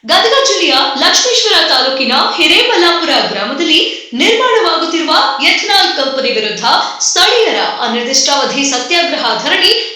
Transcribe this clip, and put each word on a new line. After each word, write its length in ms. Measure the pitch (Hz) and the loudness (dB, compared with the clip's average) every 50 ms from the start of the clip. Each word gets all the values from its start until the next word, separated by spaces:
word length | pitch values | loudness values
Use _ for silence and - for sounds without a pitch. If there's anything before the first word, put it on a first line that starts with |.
| - | -2
ಗದಗ 300 | 226 311 381 415 453 539 - 539 | 0 0 2 4 4 2 2 2
ಜಿಲ್ಲೆಯ 260 | - - 359 339 294 269 262 285 277 269 | 2 0 0 0 0 2 0 0 -2 -2
ಲಕ್ಷ್ಮೇಶ್ವರ 720 | 262 311 359 370 - - 508 466 453 440 427 392 330 320 311 | 0 0 0 0 0 0 0 0 0 2 2 2 2 2 2
ತಾಲೂಕಿನ 420 | - 254 254 269 269 262 269 226 254 277 - - - | 0 0 0 -2 -2 -2 -2 0 0 0 0 0 0
ಹಿರೇಮಲ್ಲಾಪುರ 760 | - 330 - 339 415 494 - 440 349 349 339 339 339 330 302 269 240 185 - | 0 0 2 2 2 2 2 2 2 2 2 2 0 0 0 0 0 0 -2
ಗ್ರಾಮದಲ್ಲಿ 800 | - 190 202 226 277 285 339 320 311 330 330 - - - - - - | -4 -4 -4 -4 -4 -2 0 2 2 2 2 0 -4 -10 -14 -10 -4
ನಿರ್ಮಾಣವಾಗುತ್ತಿರುವ 1000 | 240 320 440 453 453 494 508 466 440 359 330 330 330 330 330 330 330 320 294 311 349 285 285 277 277 277 | 0 2 2 2 2 2 2 4 4 2 2 0 0 -2 -2 -2 -2 0 0 2 2 2 0 -2 0 0
ಎಥನಾಲ್ 540 | 339 370 - - 415 403 392 - 370 - | 0 0 0 0 0 2 2 2 2 0
ಕಂಪನಿ 340 | 285 269 269 269 262 220 233 | -2 -4 -2 -2 -2 -2 -2
ವಿರುದ್ಧ 320 | 226 220 208 196 180 175 208 240 311 320 - - - - | -2 -2 -2 -4 -6 -4 -2 0 0 0 -2 -4 -6 -4
ಸ್ಥಳೀಯರ 600 | - - - 349 370 427 480 466 440 320 240 208 185 170 - - | -4 -2 0 2 2 2 2 2 2 2 0 -2 -2 -4 -4 -4
ಅನಿರ್ದಿಷ್ಟಾವಧಿ 840 | 240 226 226 240 240 240 277 - - - - - - 226 - 277 277 | -4 -4 -2 -4 -4 -2 -2 0 0 0 0 0 -2 -2 -2 -2 -2
ಸತ್ಯಾಗ್ರಹ 640 | 269 254 247 254 - 339 339 339 339 - - 240 226 214 - - | -2 -2 -4 -2 -2 0 0 0 0 -2 -2 -2 -2 -2 -2 -2
ಧರಣಿ 280 | 294 359 370 339 381 453 453 - - - | -2 -2 0 2 2 0 0 -2 -8 -12